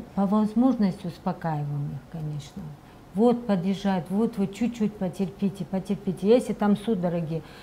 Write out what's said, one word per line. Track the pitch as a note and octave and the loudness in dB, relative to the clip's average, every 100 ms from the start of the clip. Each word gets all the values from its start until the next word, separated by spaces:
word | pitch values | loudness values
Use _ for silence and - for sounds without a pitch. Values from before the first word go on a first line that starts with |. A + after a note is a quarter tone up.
| - | -4
по | - G3 | 0 2
возможности | G#3+ G#3+ A3+ C4 B3 G3 - F3 | 4 4 4 4 4 2 0 -8
успокаиваем | - F#3 F3+ E3 D3+ D3 C#3+ D3 | -6 -6 -4 -4 -2 -4 -4 -6
их, | C#3+ - | -8 -10
конечно. | E3 D#3 D3+ - - D3 C#3+ - - - F#3 | -10 -8 -8 -10 -14 -14 -14 -20 -20 -6 4
Вот | A#3+ A#3+ A#3 | 4 4 0
подъезжает, | G3 F#3 F3+ G3 F#3+ D#3 | 0 0 0 0 0 0
вот | G3 A#3 G3 | 0 0 0
вы | G3 | -4
чуть-чуть | - A#3+ - G#3 | 0 -2 0 -2
потерпите, | - F#3 - F#3+ - G3 - | 0 -4 -2 -4 -2 -2 -2
потерпите. | E3+ F#3+ F#3 G3+ G3 D#3+ G3 | -4 -4 -2 -4 -2 0 6
Если | B3 B3 | 6 4
там | G#3 G#3 G3+ | 0 2 2
судороги, | - G3+ F3 E3+ D#3+ E3 - - | 2 0 0 -2 -2 -4 -8 -18